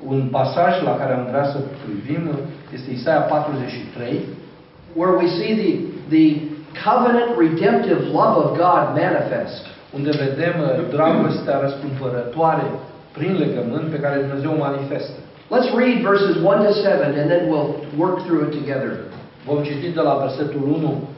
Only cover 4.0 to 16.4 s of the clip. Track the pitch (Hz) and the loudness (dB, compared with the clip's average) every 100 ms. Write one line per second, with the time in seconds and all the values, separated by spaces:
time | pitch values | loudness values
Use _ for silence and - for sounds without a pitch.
4 | 120 - - - - - - - - 165 | -6 -4 -6 -10 -16 -20 -20 -20 -10 -2
5 | 185 180 170 170 214 220 180 - 165 - | 2 4 4 0 0 0 2 0 -2 -8
6 | 143 156 156 147 - - - - 208 247 | 0 6 6 4 -4 -10 -12 -6 2 4
7 | 240 233 233 180 160 165 196 202 185 156 | 4 4 2 2 2 4 4 4 2 0
8 | - 214 220 - 151 156 175 180 147 139 | 2 2 4 4 2 2 4 4 2 0
9 | 180 165 - 120 110 - - - - 139 | 2 0 0 -2 -4 -8 -14 -20 -14 -6
10 | 147 143 135 139 170 165 143 127 120 143 | -2 0 0 0 -2 0 0 0 0 2
11 | 160 180 - 143 - 139 139 - 147 131 | 4 4 2 0 0 0 0 -2 -6 -4
12 | 127 123 120 151 165 151 131 - - - | -4 -4 -6 0 2 2 -2 -6 -10 -18
13 | - - 170 190 135 123 117 156 160 139 | -18 -6 -2 0 0 0 -2 -4 -4 -2
14 | 143 139 135 139 156 160 139 139 139 143 | -2 0 -2 -2 -2 -2 -2 -4 -4 -6
15 | - - - - - 226 247 220 254 233 | -6 -12 -16 -20 -2 0 2 2 2 2
16 | 196 196 190 160 | 2 2 4 2